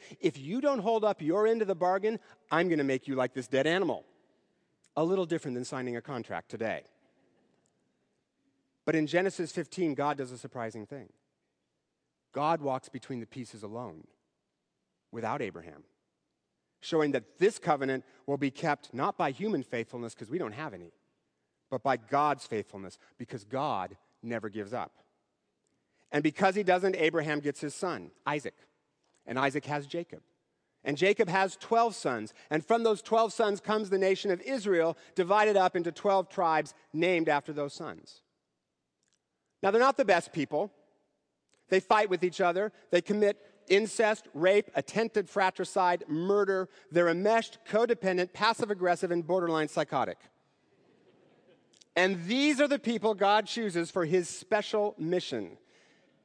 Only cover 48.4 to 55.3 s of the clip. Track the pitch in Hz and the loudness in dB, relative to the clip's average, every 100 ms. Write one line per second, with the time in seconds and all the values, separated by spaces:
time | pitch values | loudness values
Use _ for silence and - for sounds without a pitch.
48.4 | 214 226 220 202 180 175 185 175 160 185 | 0 2 -2 0 0 0 0 -2 0 0
49.4 | 170 160 151 - 147 143 107 85 - _ | 2 0 0 -2 -2 -2 -4 -6 -16 _
50.4 | _ _ _ _ _ _ _ _ _ _ | _ _ _ _ _ _ _ _ _ _
51.4 | _ _ _ _ - - 185 185 170 247 | _ _ _ _ -6 2 2 2 -2 0
52.4 | 285 269 285 277 226 233 214 208 196 214 | 2 2 2 0 -2 0 0 2 4 2
53.4 | 208 - 220 175 170 196 165 185 170 - | 0 -4 -2 -2 -2 -2 0 0 0 -8
54.4 | - 214 202 214 208 - 160 180 - | -2 -2 0 -2 -2 -2 -2 -2 -2